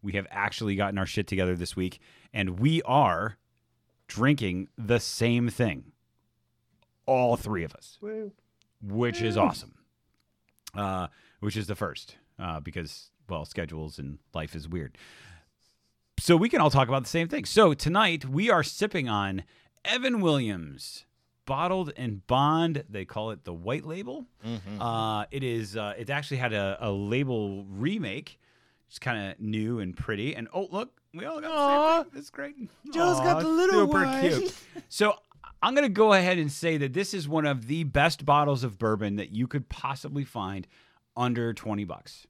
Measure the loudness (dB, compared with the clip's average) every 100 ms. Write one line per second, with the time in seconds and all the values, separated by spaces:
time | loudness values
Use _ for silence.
0 | -4 -4 -4 -4 -4 -2 -2 0 0 0
1 | -2 -2 -2 0 0 0 -4 -4 -4 -6
2 | _ _ _ -4 -4 2 2 2 2 4
3 | 4 2 -2 -8 _ _ _ _ _ _
4 | _ 2 4 4 2 -2 -6 -10 0 0
5 | 0 0 2 2 0 0 0 0 -10 _
6 | _ _ _ _ _ _ _ _ _ _
7 | 0 2 4 2 0 -4 -4 -10 -20 -14
8 | -10 -8 -10 -14 _ _ _ _ -6 0
9 | 0 0 0 4 2 2 -12 _ _ _
10 | _ _ _ _ _ _ -14 -4 -2 -2
11 | -4 _ _ _ -4 -4 -4 -4 -4 -6
12 | -16 -20 _ _ -6 -6 -8 -8 -10 -12
13 | -20 _ _ -8 -6 -8 -6 -6 -10 -10
14 | -12 -12 _ -10 -8 -10 -8 -8 -8 -14
15 | -20 -20 -20 -20 _ _ _ _ _ _
16 | _ -8 4 6 6 4 6 6 2 0
17 | -2 -2 -2 -4 0 6 6 6 0 2
18 | 2 0 -2 -2 2 2 2 -2 -2 -2
19 | -2 0 0 -4 -8 _ _ _ -4 -2
20 | 0 2 4 4 0 -4 -8 -12 -14 -16
21 | -20 _ _ _ -6 -2 0 0 -2 -6
22 | -6 -6 0 4 4 4 2 0 -6 -10
23 | -8 -6 -6 -8 -10 -8 -4 -4 -6 -10
24 | -10 -12 -14 _ -10 -10 -10 -6 -4 -2
25 | -2 -2 -4 -6 -4 -4 -4 -6 -6 -6
26 | -6 -6 -4 -4 -2 0 -2 -2 -2 -2
27 | 0 0 0 -2 -2 -6 -10 -4 -2 -2
28 | -4 -6 -12 -20 _ _ _ _ _ -10
29 | -6 -4 -6 -8 -4 -2 -2 -2 -4 -6
30 | -4 -2 -2 -6 -8 -8 -6 -6 -8 _
31 | _ -12 -10 -8 -4 0 4 4 4 4
32 | 0 -10 -14 -12 -12 -12 -16 _ -8 2
33 | 4 4 4 4 4 4 6 6 6 4
34 | 2 2 2 2 0 -6 -18 -20 -14 2
35 | 2 2 _ _ -20 -2 2 4 4 6
36 | 8 8 6 2 0 0 0 0 0 -2
37 | -2 -4 -2 0 0 0 -2 -2 0 4
38 | 4 2 4 4 4 2 -2 0 0 2
39 | 0 -2 -4 -2 -2 -2 -6 -8 -6 -6
40 | -6 -6 -6 -6 -6 -6 -10 _ _ _
41 | _ -2 0 0 -2 -4 -4 -4 -4 -8
42 | -14 -20 -20